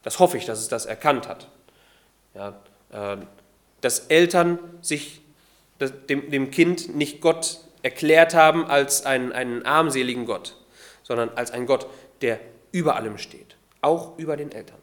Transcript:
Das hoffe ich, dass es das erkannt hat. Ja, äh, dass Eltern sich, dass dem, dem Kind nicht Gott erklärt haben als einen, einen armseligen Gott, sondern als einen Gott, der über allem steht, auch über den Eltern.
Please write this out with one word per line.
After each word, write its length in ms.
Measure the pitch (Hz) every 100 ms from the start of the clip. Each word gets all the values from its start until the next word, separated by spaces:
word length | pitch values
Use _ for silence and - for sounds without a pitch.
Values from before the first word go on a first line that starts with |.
Das 180 | - -
hoffe 180 | 180 131
ich, 80 |
dass 140 | - 110
es 100 | -
das 160 | 117
erkannt 420 | - 110 151 131 -
hat. 220 | - - _ _ _ _ _ _ _ _
Ja, 260 | 95 101 98 _ _ _
äh, 260 | 107 101 101 - _ _ _ _ _
dass 180 | 123 - -
Eltern 520 | 156 175 180 170 170 - -
sich, 400 | - 147 - - _ _ _ _ _ _
dass 140 | 135 135 -
dem, 220 | 139 139
dem 180 | 139 131
Kind 460 | 170 170 175 -
nicht 260 | 147 147 -
Gott 380 | 165 160 - - - _
erklärt 500 | 131 - 151 160 165
haben 320 | 170 156 165
als 400 | 156 143 139 -
einen, 280 | 139 131 123
einen 320 | 127 127 120
armseligen 600 | - 156 160 135 127 123
Gott, 320 | 117 98 - - _ - - -
sondern 260 | - 120 117
als 160 | - 117
einen 160 | 120 123
Gott, 180 | 131 - - - _
der 180 | 120 110 - - _
über 240 | 180 156
allem 220 | 110 110 104
steht, 380 | - - - _ _ _
auch 360 | 143 165 165 -
über 200 | 156 147
den 140 | 147
Eltern. 280 | 110 - -